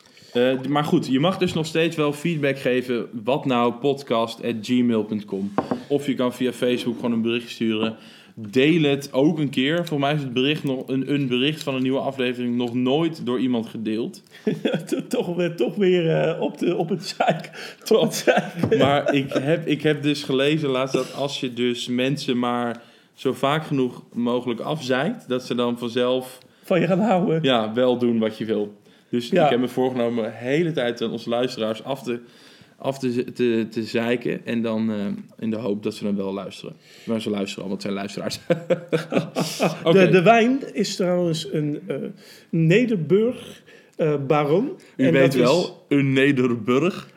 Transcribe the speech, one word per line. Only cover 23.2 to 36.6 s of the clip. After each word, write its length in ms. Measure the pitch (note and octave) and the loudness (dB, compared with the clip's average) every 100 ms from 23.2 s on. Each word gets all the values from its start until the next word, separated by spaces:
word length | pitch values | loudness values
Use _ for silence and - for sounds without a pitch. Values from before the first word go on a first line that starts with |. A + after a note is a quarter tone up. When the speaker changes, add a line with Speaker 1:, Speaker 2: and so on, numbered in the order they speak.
| C3+ | -4
Speaker 1:
vaak 320 | B2 C#3 D3+ | 0 0 0
genoeg 380 | D#3+ C#3 B2+ - - | 0 0 0 -4 -12
mogelijk 480 | A2+ A#2+ B2 B2 A2+ | -4 -2 -2 -2 -4
afzeikt, 680 | C#3 D3+ B2+ B2+ E3 A#3+ - | -4 -4 -2 0 0 -4 -4
dat 180 | B2+ - | -4 -2
ze 80 | |
dan 240 | A#2+ A#2+ A#2+ | -2 -2 -2
vanzelf 600 | A#2+ A#2+ B2 B2+ B2+ - - _ | -4 0 0 0 -4 -14 -20 _
Speaker 2:
Van 180 | - F#3 | 0 2
je 60 | E3 | 2
gaan 140 | F#3 | 2
houden. 380 | G#3+ F#3 G3+ D#3+ | 4 2 2 2
Speaker 1:
ja, 300 | C3+ A#2+ G#2+ | 2 2 2
wel 260 | A2+ B2+ A#2+ | 2 2 2
doen 200 | A#2+ A#2 | 2 2
wat 200 | A2 A2 | 0 -2
je 60 | |
wil. 320 | A2 G#2 G#2 - _ _ _ | -2 -2 -2 -8 _ _ _
Dus 180 | A#2+ A#2 | -4 0
Speaker 2:
Ja. 160 | F3+ | 4
Speaker 1:
ik 60 | D3+ | 4
heb 100 | B2 | 4
me 80 | B2 | 0
voorgenomen 560 | B2+ C3 B2+ A#2 A#2 | 0 0 0 -2 -2
de 60 | A2 | -4
hele 420 | A2+ B2 D3 E3+ | -6 -2 0 0
tijd 300 | D3+ A#2+ A#2+ | 0 -2 -2
aan 80 | A2+ | -4
onze 180 | A#2 A#2 | -4 -2
luisteraars 560 | A#2+ C3 B2 A2 A2 | -2 -2 -2 -4 -4
af 180 | - C3+ | -6 -8
te, 180 | A#2+ A#2+ - - - - - - | -6 -8 -8 -20 -20 -20 -20 -10
af 200 | C3+ C3+ | -6 -4
te, 340 | B2+ A#2+ B2 | -2 -2 -4
te, 340 | A#2+ B2 A2+ A2 | 0 2 2 -2
te 120 | A#2+ | -4
zeiken. 640 | A2 A#2 A#2 A#2+ - - - | -4 -2 0 -2 -2 -6 -4
En 160 | A#2 | -4
dan, 280 | A2+ A2 A2 | -2 -2 -2
eh, 60 | G#2 G2+ G2 - - | -2 -4 -6 -12 -8
in 120 | A2 | -6
de 60 | A2 | -4
hoop 260 | A2+ G2+ | -4 -4
dat 120 | G#2+ | -4
ze 100 | G#2 | -4
dan 120 | G#2 G2+ | -4 -2
wel 160 | G2 | -4
luisteren. 440 | G2 F#2 - | -6 -8 -12